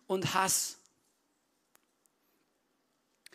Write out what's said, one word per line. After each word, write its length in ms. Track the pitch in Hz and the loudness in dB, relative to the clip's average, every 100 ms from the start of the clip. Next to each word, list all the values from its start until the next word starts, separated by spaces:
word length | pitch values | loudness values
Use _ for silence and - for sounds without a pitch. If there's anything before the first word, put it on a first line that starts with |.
| - | -4
und 260 | 190 147 | -2 0
hast. 460 | 185 190 - - - _ _ _ _ _ _ _ _ _ - _ _ _ _ _ _ _ _ _ _ _ _ _ _ - | 0 2 0 -2 -10 _ _ _ _ _ _ _ _ _ -20 _ _ _ _ _ _ _ _ _ _ _ _ _ _ -20